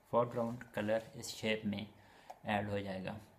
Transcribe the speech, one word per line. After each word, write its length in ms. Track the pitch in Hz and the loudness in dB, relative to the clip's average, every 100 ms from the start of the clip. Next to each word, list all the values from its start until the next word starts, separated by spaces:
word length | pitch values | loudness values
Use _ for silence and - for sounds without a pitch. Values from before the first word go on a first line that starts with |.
| - | 2
foreground 500 | 117 120 120 117 123 - | 4 4 2 0 -2 -6
color 360 | 104 104 110 - 120 | -2 2 2 0 -8
इस 120 | - | -8
shape 340 | - 110 107 104 | -2 0 2 0
में 200 | 101 104 - - - - - 110 | -2 -4 -12 -20 -20 -18 -8 0
ऐड 240 | 104 101 | 2 2
हो 100 | 101 | 0
जाएगा। 360 | 98 95 95 104 - | -2 -4 -4 -6 -12